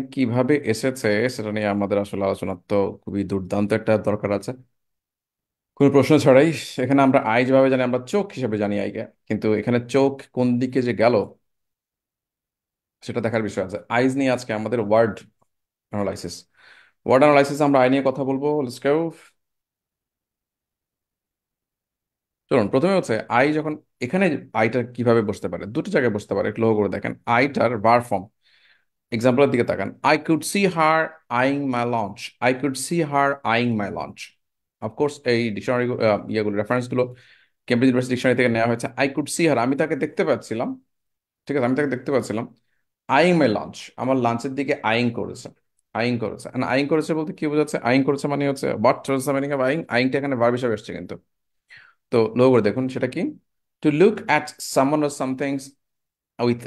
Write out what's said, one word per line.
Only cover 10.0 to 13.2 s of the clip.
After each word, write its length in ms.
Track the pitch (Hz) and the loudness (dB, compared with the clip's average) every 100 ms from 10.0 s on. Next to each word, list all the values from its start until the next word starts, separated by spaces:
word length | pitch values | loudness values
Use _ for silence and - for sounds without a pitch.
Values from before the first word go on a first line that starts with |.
| 139 139 - | 2 0 -8
কোন 140 | - 123 123 | -2 0 0
দিকে 200 | 127 131 | 0 -2
যে 100 | 123 | -2
গেল 200 | 104 113 127 - - _ _ _ _ _ _ _ _ _ _ _ _ _ _ _ _ | 2 2 2 -2 -10 _ _ _ _ _ _ _ _ _ _ _ _ _ _ _ _
সেটা 180 | - 117 | -8 -6